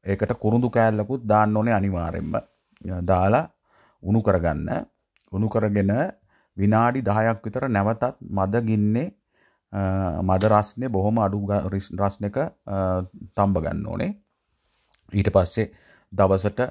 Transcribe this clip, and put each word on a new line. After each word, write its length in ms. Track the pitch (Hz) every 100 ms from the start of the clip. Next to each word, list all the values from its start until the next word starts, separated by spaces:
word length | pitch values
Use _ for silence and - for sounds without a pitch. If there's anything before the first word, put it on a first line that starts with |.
| 95
ඒකට 260 | 98 107
කුරුඳු 380 | 120 107 117 123
කෑල්ලකුත් 540 | 120 113 107 104 131
දාන්න 320 | 110 107 107 107
ඕනේ 160 | 117
අනිවාර්යෙන්ම. 640 | 107 98 90 82 85 78 76 - _ _ _ - 92
දාලා 480 | 87 92 95 123 170 _ _ _ _ _
උණු 200 | 90 110
කරගන්න. 460 | 107 95 85 76 76 - - _ _ _ _
උණු 160 | 95 107
කරගෙන 420 | 113 107 101 98 110 185 - _ _ _ -
විනාඩි 460 | 101 110 120 131
දහයක් 420 | 104 104 113 113
විතර 240 | 110 127 135
නැවතත් 340 | 104 101 117 123 -
මද 320 | - 98 95 113
ගින්නේ, 520 | 113 110 104 113 175 _ _ _ _ _ _
අ, 80 | 101 95 95 92 80
මද 220 | 92 95
රස්නේ 440 | 107 107 104 - 127
බොහොම 300 | 98 101 113
අඩු 280 | 101 104 101
ග-, 200 | 101 92
රිස්-, 200 | 98 - 92
රස්නෙක, 400 | 98 - 101 113
අ, 100 | 160 _ - 98 95 92 92 - 104
තම්බ 240 | - 98 92
ගන්න 280 | 80 85 -
ඕනේ. 280 | 95 180 202 _ _ _ _ _ _ _ - _
ඊට 140 | 101 98
පස්සේ 400 | 98 90 - 107 - _ _ _
දවසට 480 | 95 98 95 104 110 127